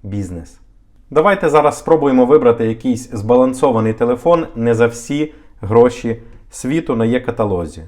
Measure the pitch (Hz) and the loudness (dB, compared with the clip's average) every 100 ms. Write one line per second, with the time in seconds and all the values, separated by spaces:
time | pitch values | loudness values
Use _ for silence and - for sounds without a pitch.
0 | 101 101 90 87 80 - _ _ _ _ | -8 -8 -8 -12 -16 -20 _ _ _ _
1 | _ 139 185 196 165 151 147 139 - 160 | _ 2 2 2 2 2 2 -2 0 2
2 | 139 127 127 147 123 117 113 113 131 117 | 2 2 4 4 4 2 -2 -4 -4 -4
3 | - 107 104 123 131 127 147 113 110 110 | -6 -10 0 2 2 2 0 2 -2 -2
4 | 120 123 170 170 156 117 117 113 117 117 | -2 0 2 0 0 -4 -2 2 2 0
5 | - 143 151 - - - 98 117 123 120 | -8 -6 -6 -8 -20 -14 0 4 4 2
6 | 120 113 - - - - 127 160 160 117 | -8 -8 -12 -20 -20 -10 -4 -4 -4 -2
7 | 113 123 120 113 107 92 80 82 | 0 0 -4 -4 -2 -2 -6 -12